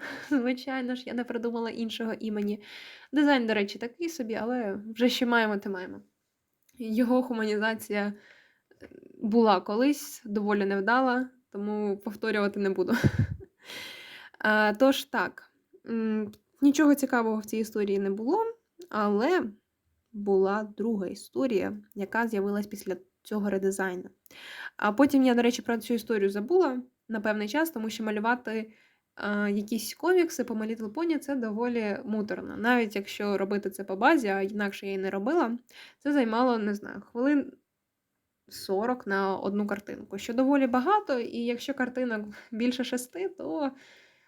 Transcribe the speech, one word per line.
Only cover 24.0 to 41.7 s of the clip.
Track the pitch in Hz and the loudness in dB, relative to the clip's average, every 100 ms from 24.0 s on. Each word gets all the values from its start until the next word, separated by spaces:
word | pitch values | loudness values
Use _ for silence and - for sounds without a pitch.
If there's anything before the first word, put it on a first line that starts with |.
| - - _ - - - - - | -8 -16 _ -20 -18 -14 -14 -2
А | 208 | 0
потім | 208 285 277 | 4 6 6
я, | 262 | 6
до | 240 | 6
речі, | 240 247 | 4 2
про | 226 233 | -2 -4
цю | - | 0
історію | 233 226 220 196 | -2 0 0 2
забула | 202 214 359 311 254 254 _ - | 0 2 2 2 0 -8 _ -8
на | 220 | -4
певний | 214 214 208 | -2 -2 0
час, | 294 320 | 0 0
тому | 262 220 | -2 -6
що | 220 | -4
малювати, | 220 214 226 247 233 220 220 - _ _ _ | -2 0 2 0 -2 -6 -6 -12 _ _ _
а, | - 202 208 208 | -8 -4 0 0
якісь | 202 202 226 - | 0 -2 -4 -6
комікси | - 330 370 330 - | -2 2 4 4 0
по | 240 | -4
My | 220 214 226 | -4 -4 -6
Little | 214 | -6
Pony — | 214 339 294 | -4 0 0
це | - 277 | -2 -4
доволі | 226 208 247 233 214 196 | -4 -2 -2 0 -2 -2
муторно. | - 214 208 - - - | -4 -4 -2 -6 -8 -2
Навіть | 220 247 220 202 | 2 4 2 -2
якщо | 202 - 208 196 | -6 -6 -2 0
робити | 190 202 196 | 0 -2 -4
це | 196 | -6
по | 202 190 | -8 2
базі, | 254 330 214 | 4 4 4
а | 196 | 0
інакше | 196 214 202 202 196 | -2 -2 -4 -4 -6
я | |
й | 196 | -4
не | 190 | -4
робила, | 196 202 349 240 240 - - - _ | -2 0 2 0 -2 -10 -20 -20 _
це | 285 | 0
займало, | 285 226 226 254 233 | 2 4 4 4 2
не | 208 | 0
знаю, | 208 - 202 | -4 -6 -14
хвилин | - 233 262 294 - - _ _ _ _ _ _ _ _ _ | -10 -2 2 2 0 -6 _ _ _ _ _ _ _ _ _
сорок | - - 190 233 254 208 | -12 -4 0 0 -2 -2
на | 196 196 190 | 0 0 -2
одну | - 202 208 | -2 -2 -2
картинку, | 202 - - - 196 | -4 -6 -12 -10 -10
що | - | -4
доволі | 233 262 285 262 | 0 4 4 4
багато, | 247 269 415 403 254 | 2 4 2 2 -2
і | 233 233 | -4 -4
якщо | 233 240 - | -4 -4 -4